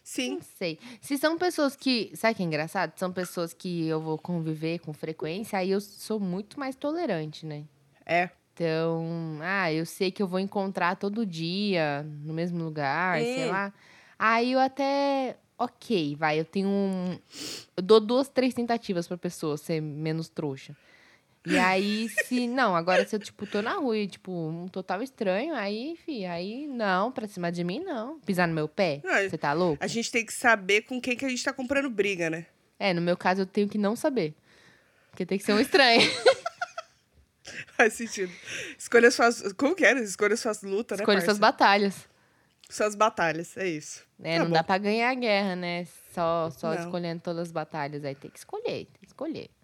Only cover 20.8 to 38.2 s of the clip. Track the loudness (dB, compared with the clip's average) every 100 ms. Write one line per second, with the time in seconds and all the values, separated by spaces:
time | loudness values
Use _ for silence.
20.8 | _ -20 _ _ _ _ 0 4 4 4
21.8 | 2 0 -2 -4 -2 0 0 2 2 2
22.8 | 4 2 2 -2 -6 -12 -6 -2 -2 -2
23.8 | 0 0 -2 -6 -8 -6 -4 -6 -8 -10
24.8 | -4 -4 -4 -4 0 0 0 -4 -4 -4
25.8 | -6 -10 -8 -8 -6 -6 -6 -8 -8 -2
26.8 | 2 2 2 -2 -8 -4 -4 -2 -2 -4
27.8 | -4 -6 -6 -8 -2 2 2 2 -2 0
28.8 | 0 0 0 2 2 0 0 2 2 2
29.8 | -2 -2 -2 -2 -2 0 4 4 4 2
30.8 | 2 -4 -4 -2 -2 -2 -4 -4 0 0
31.8 | 0 0 0 0 -2 -2 -8 _ _ _
32.8 | 0 2 2 2 2 2 0 0 0 0
33.8 | 0 0 0 0 -2 -6 _ _ -20 _
34.8 | _ _ _ -10 -4 -2 2 2 4 6
35.8 | 8 8 6 6 4 4 0 -8 -8 -10
36.8 | -16 _ _ _ _ _ -18 -16 -10 2
37.8 | 2 2 -6 -6